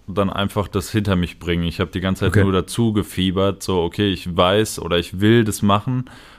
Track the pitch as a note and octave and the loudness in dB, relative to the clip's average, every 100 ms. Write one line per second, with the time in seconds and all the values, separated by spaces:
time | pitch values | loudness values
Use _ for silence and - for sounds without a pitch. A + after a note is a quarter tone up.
0 | - F#2 G2+ - G2 G#2+ F#2 G2 - A2 | -8 -4 -2 -2 -4 -2 -4 -4 -2 -2
1 | G2+ F2+ E2+ - D#2+ E2+ E2+ E2 F#2 F#2 | 0 0 0 -4 -4 -2 -2 -2 -4 -2
2 | F#2+ F#2+ F#2+ G2+ G2 F#2+ F2 - A#2 G#2 | -2 0 2 2 4 2 -2 -2 0 0
3 | F2 - F#2 F#2 G2 F#2 - F#2 E2+ - | -2 -2 0 2 0 -2 -2 -2 -2 0
4 | G#2 F#2 F2+ F2 F2+ G#2 G#2+ - F2 G#2 | -2 -2 -4 2 4 4 0 -4 -2 -2
5 | F2 F#2 G#2 A#2 G#2+ - G2+ G2+ C3 B2+ | -2 2 4 4 4 0 2 2 0 -6
6 | B2 - - | -6 -14 -20